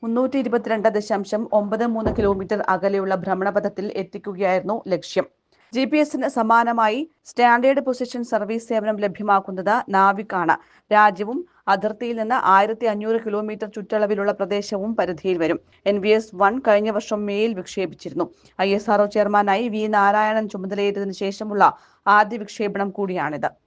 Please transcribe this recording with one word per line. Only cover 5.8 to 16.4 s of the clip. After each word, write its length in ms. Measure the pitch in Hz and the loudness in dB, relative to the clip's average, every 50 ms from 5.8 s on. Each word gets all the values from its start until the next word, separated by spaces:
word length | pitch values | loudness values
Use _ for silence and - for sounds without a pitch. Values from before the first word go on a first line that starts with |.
| 262 233 | -2 0
പി 80 | 294 302 302 | 2 2 0
എസിന് 260 | 294 - 277 262 277 277 | 0 -2 -4 -4 -4 -2
സമാനമായി 680 | 262 226 220 226 233 233 233 233 226 226 214 214 254 311 320 _ _ _ - | -2 2 4 4 4 4 2 0 2 2 0 0 -2 -6 -10 _ _ _ -18
സ്റ്റാൻഡേർഡ് 540 | - - 240 240 233 240 240 269 277 269 277 | -2 2 4 4 6 6 4 4 2 2 0
പൊസിഷൻ 360 | 269 254 240 254 226 - 247 240 233 | -2 -4 -4 -6 -8 -6 -8 -8 -4
സർവീസ് 360 | - 214 202 196 220 233 226 - | -4 -4 -2 -2 -6 -6 -4 -2
സേവനം 280 | 233 220 208 214 214 202 208 | -2 -2 0 -2 -4 -2 -2
ലഭ്യമാക്കുന്നത് 720 | 202 - - 208 214 202 196 196 - 190 185 185 190 214 240 - - 196 | -4 -4 -4 0 2 2 2 2 -2 -8 -4 0 0 0 0 0 0 2
നാവിക്കാണ്. 600 | 190 190 196 202 196 220 214 - 185 175 160 165 - - _ _ _ _ _ 208 | 4 4 4 4 2 -2 -4 -4 -2 2 2 2 0 0 _ _ _ _ _ 4
രാജ്യവും 440 | 208 214 214 196 170 208 202 247 285 359 _ _ _ _ - 196 | 6 6 6 4 2 -6 -6 -6 -8 -8 _ _ _ _ 0 0
അതിർത്തിയിൽ 440 | 196 196 214 214 214 240 240 240 226 | 2 2 -2 -4 -4 -6 -6 -4 -4
നിന്ന് 160 | 220 220 247 262 - - 190 | -2 -2 -2 0 2 4 6
ആയിരത്തി 340 | 196 202 208 226 220 240 226 208 | 6 6 4 0 -2 -2 -2 -2
അഞ്ഞൂറ് 260 | 208 208 220 226 226 226 | -2 -2 -2 -2 -2 -2
കിലോമീറ്റർ 440 | 226 202 208 214 214 214 208 220 208 208 | -2 -4 -4 -4 -4 -6 -8 -8 -10 -8
ചുറ്റളവിലുള്ള 580 | 220 202 202 - 214 208 202 214 196 202 202 202 202 | -12 -8 -4 0 0 2 2 0 0 0 -2 0 -2
പ്രദേശവും 540 | 196 180 202 202 202 - 214 196 190 214 226 - | -2 -2 -2 -4 -4 -4 -6 -4 -4 -4 -2 -2
പരിധിയിൽ 380 | 196 175 180 160 - 190 185 175 165 | -2 -2 -2 -4 -2 -2 0 0 2
വരും. 160 | 156 170 - _ _ _ _ _ 196 | 0 0 -2 _ _ _ _ _ 0
എൻ 60 | 208 208 185 | 0 0 4
വി 80 | 214 214 220 | 4 2 2
എസ് 140 | 220 220 - 180 | 2 -2 -2 2